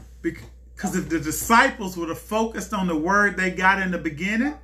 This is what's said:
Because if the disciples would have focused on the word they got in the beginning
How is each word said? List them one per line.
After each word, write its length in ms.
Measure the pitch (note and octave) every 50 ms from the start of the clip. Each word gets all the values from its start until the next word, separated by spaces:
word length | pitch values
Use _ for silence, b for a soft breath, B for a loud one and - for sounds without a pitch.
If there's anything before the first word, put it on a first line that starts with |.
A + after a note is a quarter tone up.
| - - - -
Because 760 | - E3 - - - - - - - - - - - F#3 -
if 120 | F#3 D3+ D3
the 120 | E3 D#3+
disciples 760 | C#3+ D#3 - - - - A#3 A#3 C4+ C4+ - - G3+ F#3 F3+
would 120 | E3+ E3 D#3+
have 100 | E3 -
focused 560 | - - G#3+ G#3+ A3+ A3+ - G#3+ F#3 - A3+
on 120 | G3 F#3
the 100 | F3+ E3
word 400 | D3+ D#3 F3+ G3 G3+ G#3 G3+ F3
they 140 | F#3 F#3 F#3
got 300 | F3 F3+ F#3 F#3+ G3 F#3+
in 120 | G3 F#3 F3+
the 60 | D#3+
beginning 560 | D3 D#3+ D3 C#3+ F3+ G3 A3 A3+ C4 D4 D4+ -